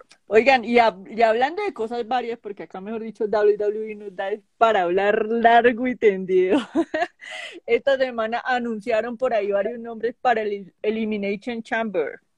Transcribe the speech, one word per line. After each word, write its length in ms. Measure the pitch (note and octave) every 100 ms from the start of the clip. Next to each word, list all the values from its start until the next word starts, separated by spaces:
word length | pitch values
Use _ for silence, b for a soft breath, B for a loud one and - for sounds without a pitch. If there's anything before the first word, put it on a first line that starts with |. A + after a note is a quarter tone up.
| - _ -
Oigan, 360 | G#3+ A#3+ C4 G#3+
y 120 | A#3+
hab-, 280 | A3+ F#3 F#3+
y 140 | A3
hablando 400 | A3+ A3+ C4+ F4
de 120 | G4+
cosas 340 | - A3 A#3+ A3+
varias, 320 | B3+ A#3+ A#3
porque 240 | G#3+ G#3
acá, 160 | D#3+ F#3+
mejor 200 | G3 A3+
dicho, 240 | A3 G#3+ G#3+
W 300 | G#3+ G#3 G#3
W 340 | G#3 G#3+ A3
E 40 | G#3
nos 200 | G#3 F#3
da 160 | G3
es 100 | G#3+ _ -
para 260 | A3+ G#3
hablar 420 | F3 F3+ G3+ A3 A3
largo 580 | A#3 A3+ A#3 A#3+ A3+ B3+
y 80 | B3
tendido. 600 | A3 F#3+ F#3 F#3 F#3 B3+
<laughs> 560 | G#3 C#4+ - D#4 F4 _ B B B B -
Esta 320 | A#3 - C4+
semana 440 | C4 A#3 A3 A#3 -
anunciaron 720 | B3 A#3+ A3 A#3+ A3 A#3 A#3
por 160 | B3+
ahí 180 | A3+ G3+
varios 280 | G3+ G3+ A#3+
nombres 360 | A#3 A3+ A3+ -
para 220 | B3+ A3
el 320 | G#3 G3+ F3+ _
Elimination 800 | G#3+ A3 G#3+ G#3+ G3 G3+ B3 A#3
Chamber, 600 | - A3+ A3+ F#3 C#3 - _